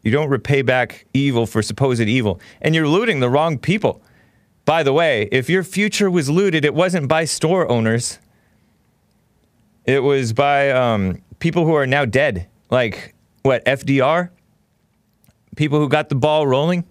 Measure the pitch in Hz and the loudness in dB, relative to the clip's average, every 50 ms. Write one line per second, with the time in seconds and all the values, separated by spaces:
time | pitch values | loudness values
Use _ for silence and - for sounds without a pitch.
0 | _ 110 113 143 160 143 139 117 - - 143 135 127 117 127 127 123 110 - - | _ 0 0 0 0 0 -2 -4 0 0 0 0 2 2 0 0 0 -4 -6 -20
1 | - _ _ 135 139 143 131 117 117 104 - 113 104 - 110 - 139 135 127 117 | -20 _ _ -2 0 0 0 0 -2 0 -2 -4 -4 -4 -2 -2 0 0 0 0
2 | 117 104 117 131 117 104 90 - - - - _ - 156 160 160 160 143 151 190 | 0 0 0 0 0 -2 -4 -4 -10 -20 -20 _ -2 -2 0 0 0 2 0 0
3 | 233 240 190 135 127 123 123 143 156 170 156 120 - - 185 214 - 131 - - | 0 0 -2 0 0 0 2 0 0 0 -2 -4 -2 -2 -2 -2 -2 -6 -8 -8
4 | _ _ _ _ _ _ _ _ _ _ _ _ _ - 151 165 156 139 135 156 | _ _ _ _ _ _ _ _ _ _ _ _ _ 0 0 2 2 2 2 2
5 | 170 160 135 110 104 101 - 131 123 123 165 190 180 - - 185 208 214 - - | 2 2 2 0 -2 0 -2 -2 0 0 -2 -2 -2 -4 -4 -2 -2 -2 0 0
6 | 208 190 175 180 147 131 147 175 202 196 160 160 139 147 139 151 180 185 175 180 | 0 0 0 0 0 0 0 0 0 0 0 0 0 0 0 0 0 0 0 -2
7 | 147 123 160 160 165 - - - - 160 180 190 165 - 120 117 113 110 113 120 | -2 -2 -2 -2 -2 -4 -4 -4 -2 0 0 0 0 0 0 0 0 0 0 -2
8 | 120 - - - _ _ _ _ _ _ _ _ _ _ _ _ _ _ _ _ | -4 -6 -12 -14 _ _ _ _ _ _ _ _ _ _ _ _ _ _ _ _
9 | _ _ _ _ _ _ _ _ _ _ _ _ _ _ _ _ _ - 131 139 | _ _ _ _ _ _ _ _ _ _ _ _ _ _ _ _ _ 0 0 2
10 | 127 143 143 135 131 113 110 110 143 143 143 139 139 139 131 127 127 120 113 104 | 2 2 0 0 0 -2 -2 0 0 2 2 2 2 2 2 2 2 2 0 0
11 | 95 92 87 - _ _ - _ - 165 156 175 165 156 165 147 139 131 135 143 | 0 -2 -4 -6 _ _ -20 _ -4 -2 0 0 0 2 2 2 2 2 2 0
12 | 143 120 98 131 143 147 113 90 87 _ _ _ _ _ 120 127 123 110 95 - | 0 2 2 2 2 2 -2 -4 -8 _ _ _ _ _ 0 0 0 0 -4 -8
13 | - - _ _ _ _ _ _ _ 139 131 117 - 123 135 127 - - 139 135 | -14 -18 _ _ _ _ _ _ _ 0 0 2 2 0 -2 -2 0 0 0 2
14 | 127 135 156 175 180 175 _ _ _ _ _ _ _ _ _ _ _ _ _ _ | 2 2 2 0 -2 -4 _ _ _ _ _ _ _ _ _ _ _ _ _ _
15 | _ _ _ _ _ _ _ _ _ _ - - 147 151 139 151 151 139 127 151 | _ _ _ _ _ _ _ _ _ _ -6 -4 -2 0 2 0 0 2 0 0
16 | 151 - 147 131 117 151 151 156 156 139 127 135 147 165 180 175 170 _ | 0 0 -2 0 0 2 2 2 2 2 0 0 0 0 -2 -2 -4 _